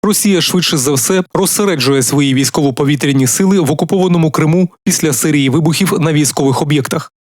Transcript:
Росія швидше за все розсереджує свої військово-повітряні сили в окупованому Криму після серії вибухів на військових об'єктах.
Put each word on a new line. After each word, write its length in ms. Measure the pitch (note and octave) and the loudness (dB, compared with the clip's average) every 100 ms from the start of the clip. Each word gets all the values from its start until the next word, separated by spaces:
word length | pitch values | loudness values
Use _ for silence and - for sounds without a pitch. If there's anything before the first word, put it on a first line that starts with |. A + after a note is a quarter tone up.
Росія 360 | G3 G3+ G#3 F#3 | -2 0 0 0
швидше 360 | D3+ F3+ D#3+ D#3+ | 0 -2 -2 -2
за 160 | C3 | -2
все 320 | C#3 - F#3+ F3+ | -2 0 -2 -2
розсереджує 680 | E3 F#3+ - G#3 E3 B2+ C#3 | -2 -2 0 -2 0 0 0
свої 320 | B2 C#3 C#3 | 0 0 0
військово-повітряні 920 | C3 C3+ - C#3+ B2 C#3+ D3 D3+ C#3 B2+ | 0 0 0 -2 0 0 0 0 0 0
сили 340 | - F#3+ G3 | 2 2 2
в 100 | D3 | 0
окупованому 600 | D3+ F3 G3 F#3 F3 D#3+ | 0 0 0 2 2 2
Криму 380 | - D#3 E3+ F3+ _ | 0 0 2 0 _
після 280 | - F3 D#3 | -4 -2 -2
серії 380 | C3+ D#3+ D3 C3+ | 0 0 2 2
вибухів 500 | C3+ E3 D#3 F#3 F#3+ | 2 0 0 0 0
на 120 | D#3+ | 0
військових 500 | D3+ C#3+ - C#3 B2 | 0 0 0 0 0
об'єктах. 500 | D3 D3 C3 E3 - _ | 0 -2 -2 -6 -8 _